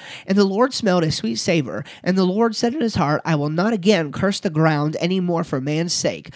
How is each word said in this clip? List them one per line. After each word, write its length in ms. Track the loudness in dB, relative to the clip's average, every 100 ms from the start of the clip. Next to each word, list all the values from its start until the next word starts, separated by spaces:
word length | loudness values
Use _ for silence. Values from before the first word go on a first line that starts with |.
| -16 -10 -2
And 100 | 0
the 60 |
Lord 300 | 2 2 0
smelled 300 | 0 2 2
a 80 | 2
sweet 240 | -2 -4 -4
savor. 500 | 0 0 0 -6 -10 -8
And 140 | -2 2
the 80 | 2
Lord 300 | 2 0 0
said 160 | -2
in 80 | 0
his 140 | -2 0
heart, 260 | 2 0
I 120 | 0 0
will 140 | 0
not 220 | 0 0
again 380 | 0 2 2 2
curse 300 | -2 -2 0
the 80 | -2
ground 480 | 2 4 4 0 0
any 220 | 0 0
more 240 | 0 0 -2
for 160 | -2
man's 320 | -2 -2 -2
sake, 400 | 0 -2 -2 -10